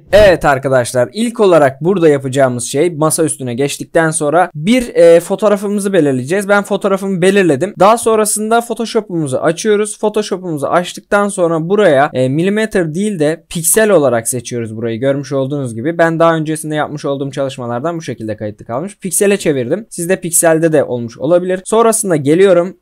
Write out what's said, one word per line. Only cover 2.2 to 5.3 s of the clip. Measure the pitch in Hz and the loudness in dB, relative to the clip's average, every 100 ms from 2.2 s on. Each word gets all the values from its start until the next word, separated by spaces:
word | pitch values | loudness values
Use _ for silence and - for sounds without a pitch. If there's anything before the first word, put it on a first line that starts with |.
| 135 135 131 120 | 0 0 0 0
şey, | - 135 175 147 | -4 -2 -2 0
masa | 156 - | 0 0
üstüne | 156 - 127 | -2 -4 -6
geçtikten | 120 139 - - 170 160 | -4 -4 -4 -4 0 0
sonra | 156 147 160 175 147 | 0 0 2 0 -2
bir, | 170 254 240 - | 0 0 2 4
e, | 170 170 | 6 6
fotoğrafımızı | 170 | 4